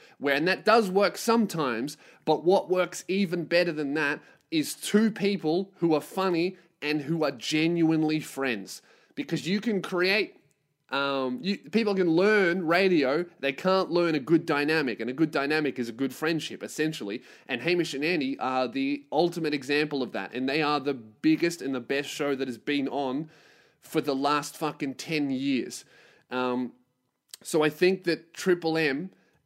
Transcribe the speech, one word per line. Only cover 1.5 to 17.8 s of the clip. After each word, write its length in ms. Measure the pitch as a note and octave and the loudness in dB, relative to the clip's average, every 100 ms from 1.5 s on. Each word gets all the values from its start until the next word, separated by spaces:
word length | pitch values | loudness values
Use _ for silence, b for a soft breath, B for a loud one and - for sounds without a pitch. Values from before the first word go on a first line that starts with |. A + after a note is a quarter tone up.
| D#3+ C3+ A2+ C#3+ - B B - | 0 -2 -2 -4 -8 B B 0
but 180 | D3+ | 2
what 260 | D#3 F#3+ D3+ | 4 4 4
works 360 | F3+ F3 - - | 0 0 -4 -4
even 380 | F#3+ F#3 F3 D3+ | 0 0 -2 0
better 260 | E3+ E3+ | 2 2
than 240 | D3+ C#3 D3+ | 0 -2 0
that 240 | C#3+ D3 B B _ | 0 -2 B B _
is 240 | D#3+ C#3 - | -2 -2 -6
two 340 | - G#3 A3 | 0 2 2
people 640 | A3 G3+ G3+ D#3 E3+ G3 - | 2 -2 0 0 -2 -2 -2
who 180 | E3+ D3+ | 2 2
are 60 | |
funny 560 | D3 - F#3+ E3 F3+ F#3 B _ | 0 -2 0 2 0 -4 B _
and 220 | D3 D3+ | -2 -2
who 200 | C3+ E3 | -2 0
are 80 | D3 | 0
genuinely 880 | A#2+ - D#3 E3 E3+ D#3+ D#3+ D#3 D#3 | -2 -2 0 2 4 2 4 2 0
friends. 640 | D3 - C3+ G#2 F#2+ - b b b - | -4 -4 -2 -2 -6 -16 b b b -10
Because 320 | C#3+ E3 B2 | -4 -4 0
you 140 | G#3 | -2
can 200 | A#3 G3 | 0 -2
create, 540 | - F3+ F#3 G#3 F#3+ - _ _ _ _ _ | -2 0 2 2 -2 -8 _ _ _ _ _
um, 480 | C3+ C#3 C#3 C3 B2+ | -2 -2 -2 -2 -2
you, 160 | F3+ G3+ | -4 -4
people 380 | - A3 G#3 F#3+ | -2 0 2 2
can 160 | F3+ | 2
learn 560 | D#3+ G3+ G#3+ F3+ F#3 D#3+ | 4 4 4 4 2 2
radio, 580 | F3 G3 E3+ C3 D3+ F3 - | 4 4 4 4 0 -2 -4
they 120 | C#3 | -4
can't 380 | C3+ F#3 F#3+ F3 | 0 2 2 2
learn 240 | E3+ E3+ | 2 2
a 60 | D3+ | 0
good 260 | B2 E3 D#3+ | 2 2 4
dynamic, 540 | C#3+ D3 D#3+ C3+ G#2 | 0 2 2 0 -2
and 100 | A#2 | -4
a 40 | |
good 180 | C3 D#3+ | 0 0
dynamic 480 | D3+ C#3 D#3 D3 B2+ | 0 0 0 0 -2
is 100 | A#2 | -6
a 40 | |
good 200 | A2+ C3+ | -4 -6
friendship, 480 | - D#3 D#3+ - G2+ | -2 -2 -2 -4 -8
essentially. 640 | A2 - D#3 D#3 G2+ G#2 B B - | -8 -4 -4 -4 -6 -8 B B -8
And 140 | B2 | -6
Hamish 340 | D3+ F3+ | -2 0